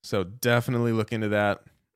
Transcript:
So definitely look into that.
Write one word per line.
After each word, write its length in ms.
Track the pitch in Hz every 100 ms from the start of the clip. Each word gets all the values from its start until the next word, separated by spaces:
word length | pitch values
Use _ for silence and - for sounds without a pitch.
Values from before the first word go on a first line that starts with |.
So 220 | - 104
definitely 680 | 92 113 120 120 117 123 117
look 200 | 113 107
into 160 | 110 107
that. 360 | 104 104 98 - _ _